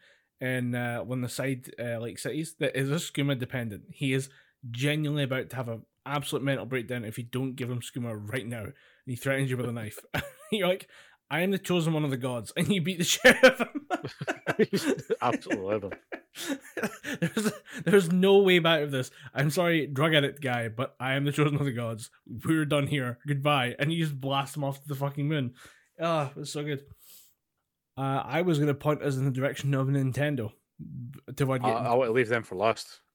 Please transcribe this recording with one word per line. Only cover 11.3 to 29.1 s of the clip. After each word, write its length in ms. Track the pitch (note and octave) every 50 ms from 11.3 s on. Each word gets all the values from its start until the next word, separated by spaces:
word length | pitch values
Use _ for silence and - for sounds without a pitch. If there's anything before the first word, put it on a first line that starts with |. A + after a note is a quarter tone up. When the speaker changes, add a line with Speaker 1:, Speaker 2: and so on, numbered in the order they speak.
Speaker 1:
"I 100 | C#3 D3+
am 100 | F3 F#3+
the 80 | G3 F#3
chosen 340 | F#3+ - F#3 F3 E3 D#3+ D#3+
one 120 | D3+ D3+
of 60 | D3
the 60 | C3
gods," 360 | B2 A#2+ C3 B2 A#2+ G#2+ - -
and 120 | - F3+ -
you 120 | G#3 F#3+ D3+
beat 160 | F3 F#3+ D#3+
the 60 | F3
<laughs> 0 |
shit 320 | - - - - C4 - - -
out 160 | B3+ - -
of 80 | A#3+ -
him. 1300 | - C#4+ - - F4+ - - C3+ - - - - - - - - - - A3 - - F#3 - - - - - -
Speaker 2:
<laughs> 120 | - - -
Absolutely 420 | - - - - - E4 D#3 F#2
leather. 240 | F#2+ G#2+ A2 G2 F#2+ - - _ _ - - - _ _ -
Speaker 1:
<laughs> 840 | - - C#4 C#4 - - - - - G#3 - - - D4 C#4+ -
There's, 320 | - D#3+ - A3+ G#3+ G#3+ - - - - - - E3
there's 280 | E3+ F#3+ G3+ F#3 D#3+ F3
no 260 | F3+ F#3 G3 G3 G3
way 200 | G3+ F#3 F3+ F3
back 220 | D#3+ E3 E3 D#3 C#3+
of 80 | D3
this. 200 | C#3 C3 B2+ - - - D3 B2+ -
"I'm 160 | A#2 C#3+ D#3
sorry, 360 | D3 F#3 F3 E3+ E3+ D#3+ C#3
drug 280 | C#3+ C#3+ C3 D3+ E3 D#3+
addict 260 | D3+ C#3+ C#3 - -
guy, 280 | D3 B2+ B2 A#2+ A#2 A2+
but 260 | G#2+ A#2 C3 - - _
I 140 | - C3 C3
am 100 | C#3 C#3+
the 80 | C#3+ C#3
chosen 240 | - D3 C#3+ C#3+
of 80 | C#3+ C#3+
the 80 | C#3 A#2+
gods. 380 | A#2 A#2+ A2+ A2+ G#2 A2+ - _ _ _ - - G#2+ -
We're 200 | E3+ D#3+ D#3+ D#3
done 220 | C#3+ D3+ D3 C#3
here. 320 | C3+ D3 C#3+ C3 B2 A#2+ - _
Goodbye." 480 | C#3+ D3 C#3 C3+ D3+ D3 C3+ B2 A#2+ A#2+ -
And 140 | C#3+ D3+ E3
you 100 | E3+ E3
just 160 | D#3 C#3+ C3+
blast 360 | C3 C3+ C3+ C#3 C3+ C3+ -
him 80 | D3+ C#3+
off 160 | C3+ C3+ C#3 -
to 60 | D3
the 60 | C#3+
fucking 320 | C3 C#3 C#3+ C#3 C#3+ C#3+ D3
moon. 260 | D#3+ D3+ C3 A#2+ - - - - - _ _ _ _ -
Ah, 300 | E3 E3+ E3 D#3+ D3 C3+
it 60 | C#3+
was 160 | D#3 D3+ C#3+ -
so 100 | D3+ D3
good. 220 | D3 D3 C3+ C#3 - - _ - - - - - _ _ _ _ _ _ _ _ _ _ _ _ _ _
Uh, 260 | - C3 C3+ C3+ C#3 -
I 180 | - C3 D#3+ F3
was 160 | F3+ E3 C#3+
gonna 160 | D3 D3 C#3
point 280 | C#3 - D3+ D3+ - -
us 140 | C#3+